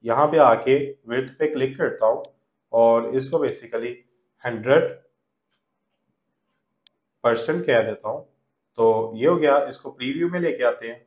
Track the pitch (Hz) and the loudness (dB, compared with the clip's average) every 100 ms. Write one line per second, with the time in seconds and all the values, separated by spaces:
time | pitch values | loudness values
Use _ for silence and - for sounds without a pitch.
0 | 113 117 151 156 135 113 - 139 139 - | 0 2 2 6 6 6 2 0 0 -10
1 | 113 123 135 - 151 127 131 135 143 - | -6 -6 -6 -4 -4 -2 -6 -2 -6 0
2 | 110 - - _ _ _ _ 117 117 117 | 0 0 -8 _ _ _ _ 2 4 4
3 | 117 131 135 160 135 - 117 113 120 123 | 0 -4 -2 -2 -2 -6 -10 -8 -8 -12
4 | _ _ _ _ 123 113 113 147 - - | _ _ _ _ -10 -8 2 2 2 -8
5 | _ _ _ _ _ _ _ _ _ _ | _ _ _ _ _ _ _ _ _ _
6 | _ _ _ _ _ _ _ _ - _ | _ _ _ _ _ _ _ _ -20 _
7 | _ _ 120 117 - 160 170 120 110 104 | _ _ -2 -2 -2 -4 0 0 0 -6
8 | 107 139 - _ _ _ _ - 113 110 | -10 -10 -12 _ _ _ _ 0 2 2
9 | 113 113 139 170 151 139 135 - 135 - | -2 0 0 2 2 2 0 -10 -18 -10
10 | 127 160 170 180 170 - 123 - 113 123 | -8 -4 -4 -2 -4 0 -2 -2 -10 -14